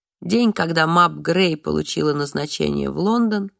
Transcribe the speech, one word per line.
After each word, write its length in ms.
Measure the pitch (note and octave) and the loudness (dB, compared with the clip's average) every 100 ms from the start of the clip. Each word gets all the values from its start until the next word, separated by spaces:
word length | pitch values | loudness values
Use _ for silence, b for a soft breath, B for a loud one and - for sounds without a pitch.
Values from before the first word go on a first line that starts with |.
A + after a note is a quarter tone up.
| _ _ | _ _
День, 320 | F3 A3 A#3+ | -2 0 2
когда 320 | G3+ E3 E3 D#3+ | 0 -2 0 2
Маб 320 | E3+ F3 D3+ | 4 4 2
Грей 400 | D3+ E3+ F#3 D#3 | -2 2 2 0
получила 560 | - D3+ D3+ - D3+ | -2 -2 -2 -2 0
назначение 760 | D3 C#3+ - D3 - D3+ C#3+ C#3 | 0 -2 -4 -6 -4 -2 -2 -2
в 60 | C#3 | -2
Лондон. 540 | F#3 A#3 A#3 G#3 G3 - | 0 2 0 0 -4 -10